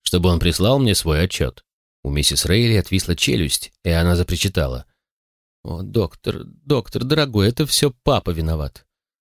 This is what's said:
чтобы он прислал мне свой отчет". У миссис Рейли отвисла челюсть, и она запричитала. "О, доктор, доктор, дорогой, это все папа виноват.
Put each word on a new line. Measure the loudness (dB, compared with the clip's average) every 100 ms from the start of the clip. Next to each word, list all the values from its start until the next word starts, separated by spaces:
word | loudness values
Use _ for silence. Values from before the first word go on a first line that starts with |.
чтобы | -2 2 4
он | 4
прислал | 2 2 2 4
мне | 2
свой | 2 0 0
отчет". | 0 -2 -4 -6 _ _ _ _
У | -4
миссис | -2 0 0 0
Рейли | 2 2 2
отвисла | 2 -2 -2 -2
челюсть, | 0 0 0 -4 -6 _
и | 0
она | 2 2 2
запричитала. | 0 -2 -2 0 -2 -4 -12 _ _ _ _ _ _ _
"О, | -12 -10
доктор, | -4 -2 -2 -4 -8 -8
доктор, | -12 -10 -4 -2 -2 -6
дорогой, | -2 -2 0 2 2
это | 0 -2
все | 0 0 0
папа | 0 0 0
виноват. | -2 -2 -2 -4 -10 _ _ _ _